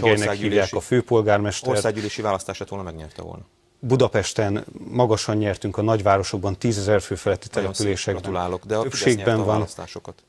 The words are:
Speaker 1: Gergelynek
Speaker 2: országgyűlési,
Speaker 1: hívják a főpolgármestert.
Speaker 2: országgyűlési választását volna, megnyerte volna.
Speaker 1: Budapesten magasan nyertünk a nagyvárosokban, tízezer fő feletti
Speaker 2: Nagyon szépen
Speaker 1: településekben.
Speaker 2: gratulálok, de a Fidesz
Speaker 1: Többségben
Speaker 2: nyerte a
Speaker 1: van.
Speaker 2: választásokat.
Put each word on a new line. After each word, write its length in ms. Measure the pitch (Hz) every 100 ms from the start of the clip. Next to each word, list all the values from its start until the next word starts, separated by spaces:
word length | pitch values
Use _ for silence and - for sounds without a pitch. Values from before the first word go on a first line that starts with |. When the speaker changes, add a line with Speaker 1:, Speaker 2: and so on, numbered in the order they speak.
| 113
Speaker 1:
Gergelynek 140 | 107 104
Speaker 2:
országgyűlési, 260 | 101 104 104
Speaker 1:
hívják 140 | 95
a 60 | 95
főpolgármestert. 920 | - 123 - 117 107 104 104 98 127
Speaker 2:
országgyűlési 500 | 110 110 107 104 -
választását 480 | 107 95 - 95 98
volna, 140 | 98 92
megnyerte 360 | 80 78 -
volna. 220 | 85 87 90 _ _ _
Speaker 1:
Budapesten 840 | 123 127 120 110 95 - 104 101 - - 95
magasan 460 | 120 123 107 - 107
nyertünk 400 | 104 92 104 95
a 40 |
nagyvárosokban, 760 | 107 110 101 98 95 104 101 92
tízezer 440 | 123 104 101 104
fő 140 | - 98
feletti 320 | - 92 -
Speaker 2:
Nagyon 220 | - 98
szépen 0 |
Speaker 1:
településekben. 480 | 95 104 95 - 92
Speaker 2:
gratulálok, 440 | 92 90 90 90 98
de 100 | 107
a 60 |
Fidesz 180 | 127 -
Speaker 1:
Többségben 260 | 107 110 101
Speaker 2:
nyerte 160 | 110
a 40 | 101
Speaker 1:
van. 80 | 107
Speaker 2:
választásokat. 680 | 104 - 87 - - -